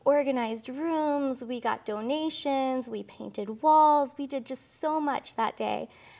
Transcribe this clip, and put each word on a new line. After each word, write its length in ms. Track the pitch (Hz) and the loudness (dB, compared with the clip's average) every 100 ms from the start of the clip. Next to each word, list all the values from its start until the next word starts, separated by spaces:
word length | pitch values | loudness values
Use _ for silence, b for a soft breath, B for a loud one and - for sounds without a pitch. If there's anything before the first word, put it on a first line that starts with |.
organized 640 | - 294 277 254 226 226 240 | 2 4 2 0 -2 -4 -8
rooms, 760 | 262 330 320 302 285 277 262 | -6 -2 0 0 0 -2 -4
we 160 | 233 247 | -6 -4
got 240 | 226 226 | -2 -4
donations, 1040 | - 208 220 302 320 - 285 269 262 262 247 | -4 -6 -2 -2 -2 -2 -2 0 0 -2 -4
we 140 | 220 | -8
painted 580 | 208 - 214 208 202 220 | -10 -14 -12 -8 -8 0
walls, 520 | 311 311 302 294 277 - | 6 8 8 6 4 -4
we 80 | 277 | -6
did 180 | 277 226 | -6 -6
just 340 | 262 - - | -10 -10 -6
so 200 | 311 311 | -2 0
much 360 | 294 269 - - | 0 -2 -4 -2
that 200 | 226 - | -2 -2
day. 320 | 214 214 233 b b b | -4 -4 -6 b b b